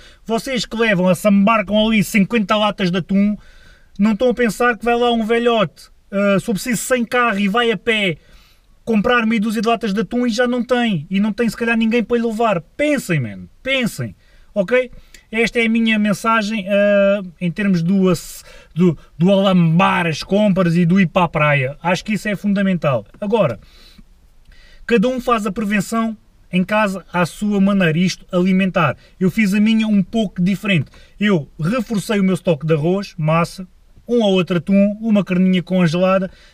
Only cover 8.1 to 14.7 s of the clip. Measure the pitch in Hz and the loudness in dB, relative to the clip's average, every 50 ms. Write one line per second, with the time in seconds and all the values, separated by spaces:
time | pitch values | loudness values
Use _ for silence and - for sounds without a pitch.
8.1 | 151 - _ _ - - _ _ _ _ _ _ _ _ _ 233 226 208 185 247 | -4 -6 _ _ -20 -20 _ _ _ _ _ _ _ _ _ -2 0 0 2 2
9.1 | 247 240 220 220 233 220 202 233 208 226 208 233 233 226 233 208 190 226 196 - | 2 2 2 0 0 0 -2 -2 -2 -2 0 0 0 0 -2 -4 -2 -4 -4 -4
10.1 | 233 247 247 240 208 240 247 240 247 247 226 - 254 240 240 226 196 151 147 - | -2 -2 -2 0 0 0 0 0 0 -2 -2 -2 0 0 0 0 -2 -2 -4 -4
11.1 | 190 196 208 220 202 - 240 214 - - 240 233 233 226 226 220 233 240 226 - | -2 -2 0 -2 -2 -2 -2 -2 -2 -2 -2 -2 0 0 0 0 0 0 0 0
12.1 | 240 233 226 233 214 220 233 220 196 170 - _ _ - 294 302 294 247 - - | -2 -2 -2 -2 -2 0 0 0 0 -2 -4 _ _ -2 -2 0 0 -2 -2 -2
13.1 | 170 143 120 104 98 92 90 - _ _ - 262 269 262 240 190 - - 123 104 | -2 -2 -2 -4 -8 -12 -16 -20 _ _ -8 -4 -4 -2 -2 -4 -4 -6 -10 -10
14.1 | - _ _ _ - - - - - 208 185 180 | -12 _ _ _ -20 -20 -20 -8 -4 -4 -2 0